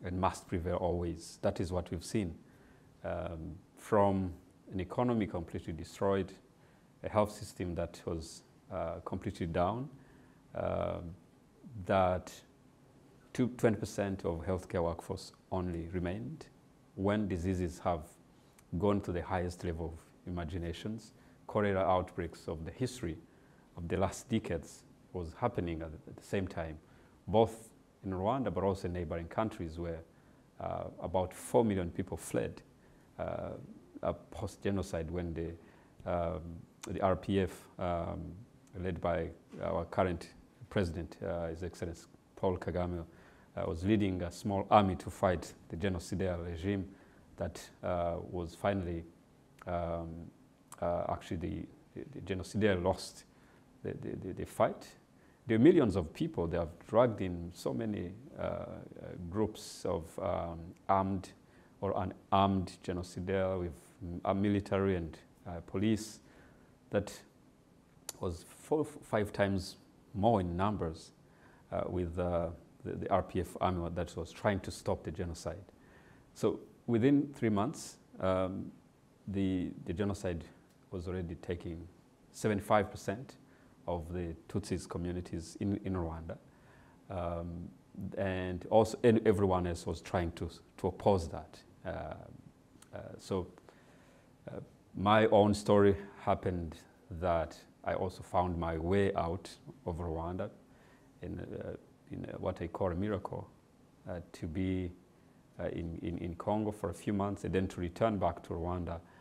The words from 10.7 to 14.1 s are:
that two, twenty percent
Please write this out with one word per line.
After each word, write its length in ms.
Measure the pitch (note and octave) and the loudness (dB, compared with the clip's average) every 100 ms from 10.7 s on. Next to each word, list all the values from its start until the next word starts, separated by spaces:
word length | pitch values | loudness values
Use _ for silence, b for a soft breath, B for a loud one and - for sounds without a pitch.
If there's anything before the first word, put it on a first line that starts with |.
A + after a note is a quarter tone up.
| F2+ F2 F2 E2+ E2+ - - - - - A#2 | 0 -2 -4 -8 -14 -18 -20 -20 -20 -16 -8
that 480 | F#2 G2 F#2 F2+ - - - - - - - - - - - | 2 4 4 2 -4 -16 -20 -20 -20 -20 -20 -20 -20 -20 -6
two, 140 | - B2 - | 0 0 4
twenty 180 | A2+ G#2 | 4 4
percent 480 | G#2+ - G2+ | 0 -2 -2